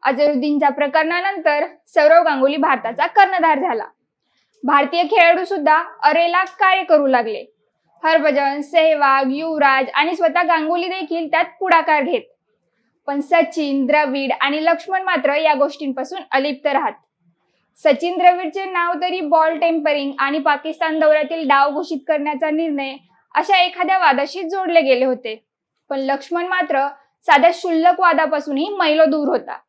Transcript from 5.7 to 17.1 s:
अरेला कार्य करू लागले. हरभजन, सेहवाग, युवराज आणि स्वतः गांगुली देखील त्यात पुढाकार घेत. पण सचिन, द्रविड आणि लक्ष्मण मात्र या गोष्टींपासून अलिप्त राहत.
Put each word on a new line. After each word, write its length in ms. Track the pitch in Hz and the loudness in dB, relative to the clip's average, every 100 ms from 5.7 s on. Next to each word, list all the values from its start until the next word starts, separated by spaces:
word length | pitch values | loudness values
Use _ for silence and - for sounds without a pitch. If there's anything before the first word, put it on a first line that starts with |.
| 311 339 - | 0 0 -2
अरेला 400 | 294 311 339 349 370 - | 0 2 2 0 -2 0
कार्य 240 | 381 381 | 2 2
करू 240 | 349 302 277 | 2 2 4
लागले. 360 | 254 226 214 - _ _ _ _ _ | 2 0 -6 -12 _ _ _ _ _
हरभजन, 580 | 320 320 302 277 277 285 | 0 2 2 0 -2 -4
सेहवाग, 720 | 285 339 320 302 277 269 269 | 0 2 2 2 2 2 0
युवराज 580 | 277 330 311 277 269 - | -2 -4 0 2 2 0
आणि 260 | - 311 349 | 0 -2 0
स्वतः 280 | 339 330 | 0 0
गांगुली 440 | 349 330 311 349 359 | 0 0 0 -4 -4
देखील 400 | 370 311 330 320 | -6 -6 -6 -2
त्यात 180 | 320 349 _ | -2 -2 _
पुढाकार 440 | 370 330 320 302 | 2 2 2 0
घेत. 180 | 277 277 - _ _ _ _ _ _ _ - | 0 -4 -8 _ _ _ _ _ _ _ -8
पण 140 | 277 | -8
सचिन, 640 | 277 339 330 330 294 277 254 | 0 0 0 -2 -2 -2 0
द्रविड 460 | 302 294 269 269 - | 2 0 -2 -4 -2
आणि 220 | 277 294 320 | -2 0 0
लक्ष्मण 380 | 330 359 381 | -2 -2 -6
मात्र 320 | 381 349 262 294 | -2 -2 0 0
या 180 | 311 | 0
गोष्टींपासून 680 | 294 277 285 285 262 294 381 - | 2 0 -4 -8 -8 -8 -10 -4
अलिप्त 360 | 269 277 277 294 | -4 -2 -4 -2
राहत. 260 | 269 214 202 _ | -2 -4 -8 _